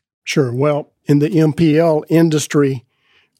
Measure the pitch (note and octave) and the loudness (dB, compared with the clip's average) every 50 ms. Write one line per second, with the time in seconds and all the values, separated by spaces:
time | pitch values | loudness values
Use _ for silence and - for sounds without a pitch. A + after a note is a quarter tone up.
0 | _ _ _ _ - - - D#3+ C#3 B2 A#2+ B2+ C#3 D3+ D3 D3 D#3 _ _ _ | _ _ _ _ -12 -6 -2 -2 -2 -2 -2 -2 -2 -2 -2 -4 -6 _ _ _
1 | _ - D3 C#3+ C#3+ C3+ A2 D#3 D#3+ D#3 C#3+ - E3+ D#3 D3 D#3 E3 E3+ D#3 D#3 | _ -2 0 0 0 0 0 0 0 0 0 0 0 0 2 2 2 0 0 -2
2 | D3+ - D#3+ E3 E3 E3 D3+ D3 C3 - - D3+ C#3+ C3+ C3+ B2 - _ _ _ | -2 0 0 2 2 2 0 -2 -4 -2 -2 0 0 0 -2 -6 -10 _ _ _
3 | _ _ _ _ _ _ _ _ | _ _ _ _ _ _ _ _